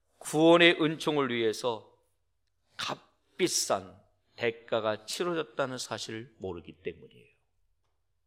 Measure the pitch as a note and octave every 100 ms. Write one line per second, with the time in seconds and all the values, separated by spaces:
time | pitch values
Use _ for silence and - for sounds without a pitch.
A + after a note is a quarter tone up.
0 | _ _ - D3+ E3 E3+ E3+ F3 D#3 D#3+
1 | D#3+ D3 C3 A#2+ A2+ G#2 B2+ G#2+ - _
2 | _ _ _ _ _ _ _ - - C3+
3 | _ _ _ - F3+ - - G2+ F#2 F2+
4 | _ _ _ - A#2 A2+ - A#2 G#2+ G#2+
5 | - - F3 E3 D3+ - C3 B2+ - A2
6 | - A2 A#2+ _ F#2+ F2 D#2+ D2+ - E2
7 | C2 - - _ _ _ _ _ _ _
8 | _ _